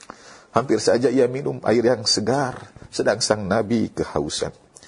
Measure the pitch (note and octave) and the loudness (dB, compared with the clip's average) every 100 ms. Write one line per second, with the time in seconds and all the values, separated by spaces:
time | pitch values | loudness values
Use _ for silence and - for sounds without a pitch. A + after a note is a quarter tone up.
0 | - - - - - A2+ C3+ G#2+ - A#2 | -20 -20 -20 -20 -4 -2 0 0 2 4
1 | B2+ B2+ A#2+ C3 C#3+ B2 - A#2 A2+ A#2+ | 4 4 2 0 -6 -4 0 2 4 2
2 | G#2+ - G#2+ C3+ B2+ B2+ - - - - | 0 0 0 -2 -2 -6 -16 -20 -10 -2
3 | C3 G#2+ - G#2+ F#2+ A2 G#2 A#2 G2 - | 0 0 0 0 0 0 0 0 -2 -4
4 | D2+ D#2 D2+ - - - _ - | -4 -4 -4 -6 -8 -10 _ -20